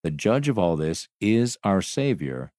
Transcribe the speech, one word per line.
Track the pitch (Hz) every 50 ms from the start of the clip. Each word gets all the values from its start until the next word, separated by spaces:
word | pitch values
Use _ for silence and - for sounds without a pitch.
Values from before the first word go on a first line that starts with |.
| -
The | 82
judge | 78 71 - 104 117 139 143 147
of | 123 110
all | 90 85 82
this | 76 78 80 80 - - _ _ _
is | 101 104 110 117 120 120 - _ -
our | 104 98 95
Savior | 87 - - 139 139 143 117 76 76 67 64 64 65 - _